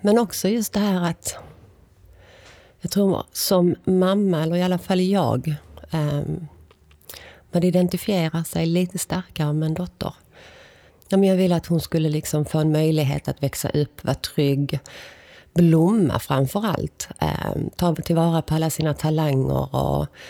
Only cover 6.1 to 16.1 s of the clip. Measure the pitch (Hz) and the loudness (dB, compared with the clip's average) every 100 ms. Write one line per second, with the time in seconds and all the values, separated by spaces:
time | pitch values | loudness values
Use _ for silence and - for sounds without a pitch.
6.1 | 147 - 160 156 - - _ _ _ - | -2 -4 -6 -10 -18 -20 _ _ _ -20
7.1 | - - - _ 180 180 180 180 180 - | -20 -20 -20 _ 0 2 2 2 0 -2
8.1 | 190 160 165 165 165 165 175 180 175 - | -2 0 -2 -4 -2 0 0 -2 -4 -6
9.1 | 175 - - 151 151 156 160 180 - - | -6 -6 -4 -2 0 -2 -4 -6 -8 -8
10.1 | - _ - - - - - - _ _ | -10 _ -20 -20 -20 -20 -20 -20 _ _
11.1 | 196 196 185 185 170 - 170 - 165 156 | 2 4 4 2 0 0 -2 0 0 0
12.1 | 151 - 151 147 156 156 156 156 156 139 | -2 -2 -2 0 0 2 2 2 2 0
13.1 | 143 - - 139 - - 147 147 - - | 0 -4 -4 -4 -4 -2 0 -2 -4 -4
14.1 | 135 - - 143 139 139 139 - - - | -4 -4 0 0 2 0 -4 -8 -18 -20
15.1 | - - - - - 170 160 170 226 160 | -20 -20 -20 -4 4 6 6 6 4 2